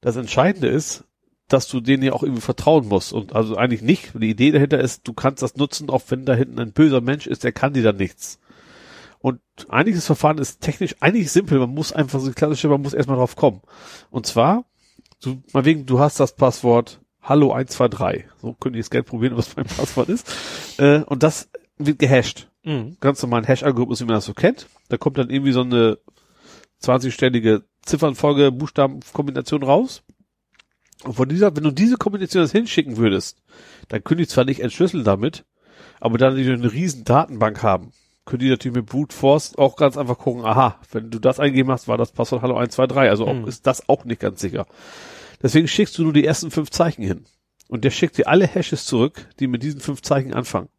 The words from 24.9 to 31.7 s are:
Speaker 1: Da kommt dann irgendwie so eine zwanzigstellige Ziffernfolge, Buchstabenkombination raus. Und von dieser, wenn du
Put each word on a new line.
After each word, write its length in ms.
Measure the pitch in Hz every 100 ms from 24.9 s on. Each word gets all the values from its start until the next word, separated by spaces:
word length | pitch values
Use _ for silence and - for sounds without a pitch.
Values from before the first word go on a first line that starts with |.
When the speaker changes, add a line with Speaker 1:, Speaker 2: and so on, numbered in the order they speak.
Speaker 1:
Da 80 | 120
kommt 180 | - 135
dann 140 | 123
irgendwie 220 | 135 139
so 100 | 127
eine 340 | 127 123 113 107 _ _ _ _ _ - _ _
zwanzigstellige 840 | - 127 127 117 127 120 113 107 - _
Ziffernfolge, 680 | - 151 156 131 147 143 143
Buchstabenkombination 1120 | 123 147 - 135 135 - - 143 135 127 151
raus. 400 | 131 151 254 - _ _ _ _ _ _ _ _ _ _
Und 100 | -
von 140 | 117 131
dieser, 260 | 160 202 147
wenn 80 |
du 60 | 151